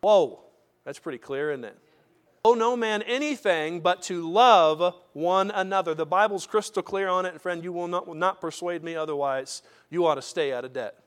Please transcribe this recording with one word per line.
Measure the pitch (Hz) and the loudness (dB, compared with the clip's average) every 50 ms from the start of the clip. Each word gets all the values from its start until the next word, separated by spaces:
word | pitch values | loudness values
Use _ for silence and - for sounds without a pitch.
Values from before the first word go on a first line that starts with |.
Whoa, | - 202 214 196 160 123 95 - - - _ _ _ _ _ _ _ | 4 6 6 6 6 4 -2 -12 -20 -20 _ _ _ _ _ _ _
that's | 135 143 - | -14 -14 -12
pretty | _ 165 139 117 | _ -10 -10 -10
clear, | - - 139 135 147 151 | -8 -8 -6 -4 -4 -4
isn't | 147 131 120 | -4 -6 -8
it? | 104 98 _ _ _ _ _ _ _ _ _ _ _ _ _ _ | -14 -16 _ _ _ _ _ _ _ _ _ _ _ _ _ _
"Owe | 220 240 | 4 4
no | 233 226 240 247 | 4 2 0 2
man | 240 226 220 214 208 | 0 0 0 0 -2
anything | 208 - 240 262 294 302 285 - - 208 175 160 151 156 170 175 | -2 -2 -4 -2 -2 -2 -4 -2 0 0 2 2 0 -2 -4 -2
but | 160 180 180 180 - | 0 0 0 0 -4
to | - 185 175 165 165 | -8 -6 -6 -6 0
love | 170 214 247 254 220 190 165 156 156 156 175 180 175 - _ _ _ | 4 6 8 8 8 8 8 6 4 2 0 -2 -2 -4 _ _ _
one | 147 156 175 185 190 190 202 | -4 -2 0 2 2 0 0
another." | 202 202 190 190 196 196 185 170 160 | -2 -4 -4 0 0 -2 -2 -2 -2
The | 156 160 | -4 -4
Bible's | 147 175 190 208 220 208 185 - | -2 2 2 2 2 0 -4 -8
crystal | - - 214 208 - - 196 175 | -2 -2 -2 -2 -2 -6 -6 -6
clear | - 196 196 196 | -4 -4 -4 -2
on | 190 185 185 185 | 0 0 -2 -2
it, | 185 170 | -4 -8
and | 151 | -8
friend, | _ 180 175 170 165 | _ -6 -6 -6 -6
you | 180 175 | -8 -6
will | 175 175 | -6 -6
not, | 175 175 180 - | -4 -4 -4 -6
will | 175 170 | -6 -6
not | 156 175 190 185 - | -2 0 -2 -2 -2
persuade | - 165 156 - 175 175 175 165 156 | -8 -10 -8 -6 -6 -6 -6 -6 -8
me | 165 165 | -8 -6
otherwise. | 160 156 156 151 143 139 139 131 131 135 - - - _ _ _ _ _ _ | -6 -4 -4 -2 -2 -2 -2 -2 -4 -6 -8 -14 -16 _ _ _ _ _ _
You | 156 175 175 | -2 0 2
ought | 165 147 | 2 2
to | 135 | 0
stay | 131 - - 180 156 139 131 | -4 -8 -4 -4 -2 -2 -2
out | 123 123 | -6 -8
of | 131 | -8
debt. | 127 131 117 104 - _ _ | -8 -8 -8 -8 -10 _ _